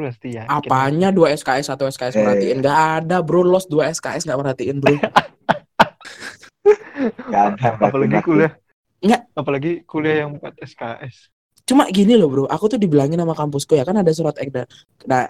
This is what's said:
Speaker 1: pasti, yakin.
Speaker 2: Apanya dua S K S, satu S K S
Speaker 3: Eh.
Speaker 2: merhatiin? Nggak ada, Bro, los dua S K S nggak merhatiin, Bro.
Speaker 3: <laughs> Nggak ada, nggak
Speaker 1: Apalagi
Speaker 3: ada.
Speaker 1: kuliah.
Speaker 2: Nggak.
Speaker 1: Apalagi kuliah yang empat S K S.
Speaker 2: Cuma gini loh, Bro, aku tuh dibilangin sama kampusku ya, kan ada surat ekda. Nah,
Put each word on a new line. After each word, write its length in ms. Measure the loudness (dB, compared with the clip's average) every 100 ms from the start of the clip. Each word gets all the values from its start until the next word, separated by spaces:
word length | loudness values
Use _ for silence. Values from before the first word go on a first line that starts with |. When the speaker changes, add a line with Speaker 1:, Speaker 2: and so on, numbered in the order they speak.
| -8
Speaker 1:
pasti, 320 | -10 -12 -10
yakin. 80 | -6
Speaker 2:
Apanya 640 | -4 -2 0 0 0 2
dua 240 | 4 2 2
S 80 |
K 160 | -2 -2
S, 80 | -2
satu 160 | -4
S 160 | -4 -4
K 140 | -4
S 20 | 0
Speaker 3:
Eh. 80 |
Speaker 2:
merhatiin? 400 | 2 2 0 0
Nggak 160 | 2 2 2 0
ada, 160 | 0 -2
Bro, 240 | 2 2
los 240 | 4 2 2
dua 240 | 0 0
S 80 | -2
K 160 | -6 -6
S 80 |
nggak 160 | -4 -4
merhatiin, 400 | -4 -4 -4 0
Bro. 160 | 2 2
Speaker 3:
<laughs> 0 | 0 0 -2 _ -4 -4 -2 0 0 -4 -18 -16 -18 -18 -20 _ 2 2 0 -6 -6 -6 -2
Nggak 160 | 2
ada, 240 | 2 2 -2 2
nggak 160 | 0
Speaker 1:
Apalagi 240 | 2 0 0
Speaker 3:
ada. 80 |
Speaker 1:
kuliah. 300 | 2 2 2 -2 _ _ _ _
Speaker 2:
Nggak. 220 | 2 2 0
Speaker 1:
Apalagi 400 | -8 -4 -2 -2 -6 -6
kuliah 280 | -4 -2 -2 -4
yang 80 | -10
empat 240 | -16 -16
S 160 | -20 -12
K 240 | -12 -12 -16
S. 240 | -20 _ _ _ _
Speaker 2:
Cuma 240 | 0 2 2
gini 320 | 2 4 6
loh, 80 | 4
Bro, 160 | 0 -2
aku 160 | -2 -2
tuh 80 | 0
dibilangin 400 | 2 2 2 0
sama 160 | -2
kampusku 480 | -2 -4 -6 -2 -2
ya, 80 | 0
kan 80 | 0
ada 160 | 0
surat 240 | 0 -2 -6
ekda. 320 | -8 -8 -10 -14 _ _ -4
Nah, 160 | -2 -2